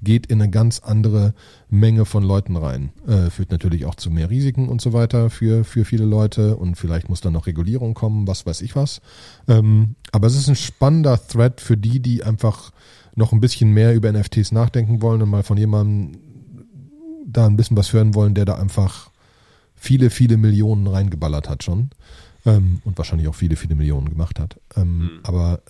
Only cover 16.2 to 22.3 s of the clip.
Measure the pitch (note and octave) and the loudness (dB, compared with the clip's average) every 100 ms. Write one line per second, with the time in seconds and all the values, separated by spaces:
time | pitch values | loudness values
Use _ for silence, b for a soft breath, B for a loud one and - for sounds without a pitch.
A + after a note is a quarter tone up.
16.2 | - - - - - C#3 - D4 D#4+ D#4+ | -20 -20 -20 -20 -20 -20 -20 -20 -20 -18
17.2 | C#4 A#2+ A2 G#2 - G#2 G2 A2 G#2+ G#2 | -4 2 4 4 2 0 0 2 2 2
18.2 | G#2 G2+ G2+ - G2 - F#2+ - - b | 0 0 -2 -2 -4 -2 -2 -4 -16 b
19.2 | b b b b b _ - C3 B2+ - | b b b b b _ -2 2 2 2
20.2 | B2 A2 A2 G#2 G#2+ G#2 G2+ F#2+ G2 E2 | 2 4 4 2 2 0 0 0 -2 -2
21.2 | D#2 D2 - C#3+ - F2+ C3 - B B | -4 -4 -6 -8 -4 -4 -4 -8 B B
22.2 | B | B